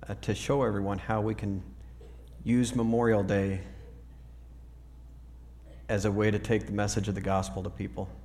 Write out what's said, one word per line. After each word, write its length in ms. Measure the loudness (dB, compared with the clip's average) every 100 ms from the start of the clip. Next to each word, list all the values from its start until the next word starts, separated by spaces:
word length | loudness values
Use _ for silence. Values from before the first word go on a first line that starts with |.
| -6
uh, 60 | -6
to 140 | 0 -2
show 260 | 2 2
everyone 380 | 4 2 0 -2
how 220 | 0 2
we 120 | 2
can 300 | 0 -2 -4 -6 -14 -16 -16 -16 -18 -18 -10
use 320 | 2 4 4 2
Memorial 480 | 4 4 6 6
Day 380 | 6 4 2 0 -6 -14 -16 -16 -18 -18 -18 -18 -18 -18 -18 -18 -20 -18 -18 -18 -18 -18 -18 -20 -18 -18 -2
as 160 | 2 2
a 60 |
way 180 | 4 4
to 80 | 4
take 300 | 2 0 2
the 40 |
message 360 | 0 2 2 0
of 80 | -2
the 60 |
gospel 420 | 2 2 0 -4
to 60 | -6
people. 360 | -6 -8 -6 -8 -10